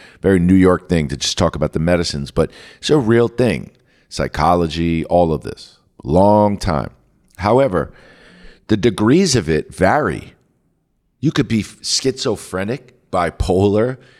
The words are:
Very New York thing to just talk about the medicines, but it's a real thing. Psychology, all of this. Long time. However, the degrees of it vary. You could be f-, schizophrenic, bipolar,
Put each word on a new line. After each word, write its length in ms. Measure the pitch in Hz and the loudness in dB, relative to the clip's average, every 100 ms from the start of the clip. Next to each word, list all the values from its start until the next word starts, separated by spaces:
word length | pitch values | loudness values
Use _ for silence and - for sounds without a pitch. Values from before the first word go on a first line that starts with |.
| - - | -20 -4
Very 180 | 95 95 | 0 2
New 160 | 87 | 4
York 320 | 95 92 87 - | 6 6 2 0
thing 200 | 85 73 | -2 -2
to 100 | 71 | -4
just 200 | - - | -6 -2
talk 180 | 80 | -2
about 180 | 73 73 | -2 -4
the 60 | 78 | -2
medicines, 520 | 82 87 82 71 69 | 0 0 -2 -6 -6
but 200 | - - - - - | -4 -4 -6 -20 -10
it's 120 | - | -2
a 80 | 151 | 0
real 280 | 110 117 120 | 2 2 2
thing. 440 | - 120 71 - _ _ _ _ | 0 0 -2 -8 _ _ _ _
Psychology, 920 | - 65 - 78 90 82 80 85 82 | -8 -6 0 2 2 0 -2 -2 -2
all 280 | - 87 85 | 0 0 2
of 80 | 76 | -2
this. 380 | - - - _ _ _ | -6 -14 -18 _ _ _
Long 540 | - 82 101 104 104 101 | -2 2 4 4 2 -2
time. 340 | - 73 50 - _ _ _ - | -4 -4 -6 -12 _ _ _ -6
However, 560 | 101 123 135 90 67 - - _ - - - - - | 0 2 2 -2 -6 -10 -20 _ -20 -20 -20 -12 -4
the 100 | 107 | 0
degrees 580 | 117 92 107 165 190 | 0 0 2 4 2
of 140 | 131 78 | 0 0
it 240 | 76 - | -2 -4
vary. 600 | - 92 139 113 57 - - _ _ _ _ _ _ _ _ | -2 0 2 -2 -6 -12 -20 _ _ _ _ _ _ _ _
You 120 | 139 | -2
could 160 | - 131 | -2 -2
be 140 | 113 | -2
f-, 220 | - - | -4 -10
schizophrenic, 1300 | - - 135 127 131 101 - 92 101 135 - _ _ | -6 -4 -2 -4 -4 -6 -8 -8 -6 -8 -12 _ _
bipolar, 840 | 92 85 - - 92 101 104 123 127 - | -4 -2 -2 0 2 2 2 -2 -6 -16